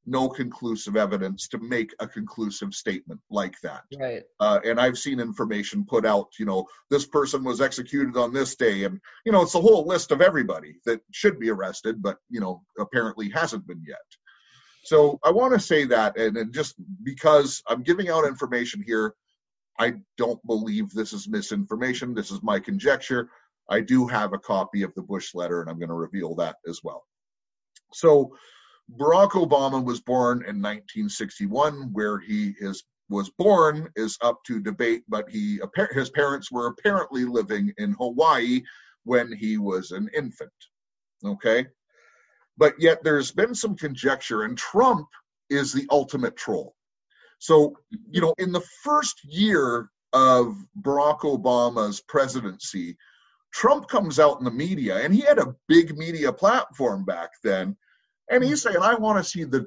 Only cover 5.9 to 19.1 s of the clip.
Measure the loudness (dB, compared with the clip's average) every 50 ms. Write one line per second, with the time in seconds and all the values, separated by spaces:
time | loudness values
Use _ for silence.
5.9 | -2 0 2 2 2 0 0 -4 _ -8 -6 -4 -2 -4 -4 -6 -12 -20 _ _
6.9 | -2 -2 -2 0 0 0 0 0 -2 -4 -4 -4 -2 -2 -2 -2 -2 -6 -10 -6
7.9 | -2 -2 -2 0 0 0 0 0 0 -2 -4 -4 -2 0 2 2 2 2 -2 -4
8.9 | -6 -8 -14 -20 -20 -8 _ 2 4 4 4 4 2 4 6 8 6 6 4 0
9.9 | -2 -2 0 0 2 4 6 4 6 2 0 -2 -4 -6 -8 -14 -20 -8 _ -2
10.9 | -2 -2 -4 _ -10 0 0 0 0 2 -2 -4 -2 -2 -4 -6 -8 -6 -6 -6
11.9 | -6 -4 -6 -6 -6 -8 _ _ -8 -8 -6 -6 -8 -10 _ _ _ -10 -10 -4
12.9 | -2 -2 -2 -2 -6 -8 -8 -6 -4 -4 -4 -4 -6 -10 -12 -12 -16 -16 -16 -16
13.9 | -18 -20 -20 _ -20 _ _ _ _ _ _ _ _ _ _ _ _ _ _ 4
14.9 | 6 6 6 6 4 2 2 4 4 4 4 4 4 2 2 2 2 2 4 4
15.9 | 2 2 2 2 0 0 -2 -2 -2 -2 -6 -6 -6 -6 -6 -6 -8 -14 -16 -16
16.9 | -16 -10 -10 -10 -10 0 4 6 6 6 6 4 -2 -8 -6 -4 -4 -2 0 0
17.9 | 0 0 0 0 0 2 2 0 0 -4 -6 -4 -2 -2 -2 -4 -6 -10 -6 -4
18.9 | -2 -2 -2 -4